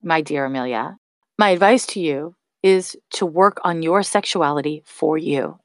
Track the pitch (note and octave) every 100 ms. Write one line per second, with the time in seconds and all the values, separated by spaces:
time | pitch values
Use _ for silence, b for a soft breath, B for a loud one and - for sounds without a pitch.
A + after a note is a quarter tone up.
0 | - D#3+ D3+ D3 C3+ C3+ B2+ A2+ C#3+ G3
1 | _ _ _ - G#3 F3 G3 B3 - G3+
2 | E3 C#3 D#3+ _ _ _ F#3+ F#3+ F3+ -
3 | _ - F3+ D#3+ G3 - F3+ E3 D#3+ F#3+
4 | G3 G#3 - F#3+ D3 D3 D3 D3+ _ -
5 | D#3 D#3 D#3 C#3+ E2+ -